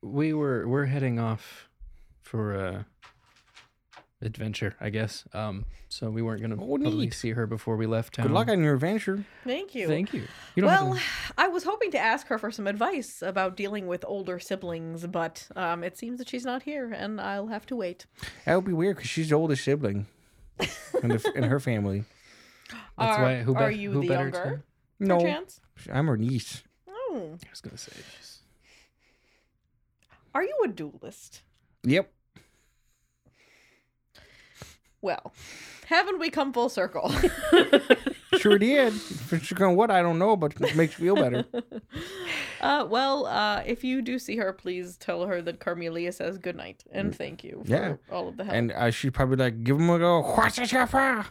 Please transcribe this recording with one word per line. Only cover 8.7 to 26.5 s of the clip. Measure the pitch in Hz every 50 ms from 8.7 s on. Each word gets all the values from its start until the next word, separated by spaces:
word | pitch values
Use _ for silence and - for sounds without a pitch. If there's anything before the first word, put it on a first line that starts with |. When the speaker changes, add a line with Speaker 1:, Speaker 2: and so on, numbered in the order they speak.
| 143
Speaker 2:
adventure. | 131 139 170 208 220 202 - 190 202 202 - - - -
Speaker 3:
Thank | 254 247 311 392 381 -
you. | 262 196 165
Speaker 1:
Thank | 156 151 190 202 -
you. | 247 - - - - - - -
You | - 190
don't | 285
have | 349 392 381 381
Speaker 3:
Well, | 381
Speaker 1:
to | 370 - - - - - - - -
Speaker 3:
I | 311 381
was | 339 359 -
hoping | 320 415 427 466 392
to | 294 254
ask | 180 226 226 285 - -
her | 226 214
for | - 208
some | 226 - 208 196
advice | 202 208 226 247 392 294 233 - - -
about | - 185 185 196 190 185 185
dealing | - 202 196 208 208 190 180
with | 175 175 -
older | - 196 202 190 185 180 175
siblings, | - - 202 190 190 175 170 165 165 165 165 165 170 175
but, | 180 175 165 160 160 - - - -
um, | 185 185 165 170 175 170
it | 180 180 -
seems | - 233 247 247
that | 254 -
she's | - 254 240
not | 262 247 262 -
here, | - 294 294 254 233
and | 226 - - 202 214 208
I'll | 196 196 196 202 202 220
have | 226 208 - -
to | 269 240
wait. | 202 175 180 _ - _ _ _ - - - - -
Speaker 2:
That | - 160
would | 185 185
be | 196 180
weird, | 160 170 196 196 -
'cause | - 120
she's | - 160 160 156
the | 147
oldest | 147 160 160 147 131 -
sibling | - 139 147 143 107 98 101 101 - _ _ _ _ _ _ - - _ - - - - - - - - -
in, | - 117
the, | 117 113 - 427 -
in | - 127
her | 113 127 143
family. | 131 131 120 107 101 101 98 101 107 - _ _ _ - - -
Speaker 1:
<laughs> | - - - _ _ - - 226 - - - -
That's | 220 226 220 208
Speaker 3:
Are, | 127
Speaker 1:
why, | 127 131 123 117
who | 123 131
Speaker 3:
are | 127 113 107
Speaker 1:
be-, | 107 214
Speaker 3:
you | - 101 -
Speaker 1:
who | 139
Speaker 3:
the | 135 117
Speaker 1:
better | 131 - -
Speaker 3:
younger, | 139 135 175 180 135 139 143 - _ _ _ _ _ _ _
Speaker 1:
to | 202 196
Speaker 2:
No. | 180 175
Speaker 3:
perchance? | 170 175 294 311 370 - - - _ _ _ - - -
Speaker 2:
I'm | - 127 147 165
her | 131 107
niece. | 110 117 135 120 - -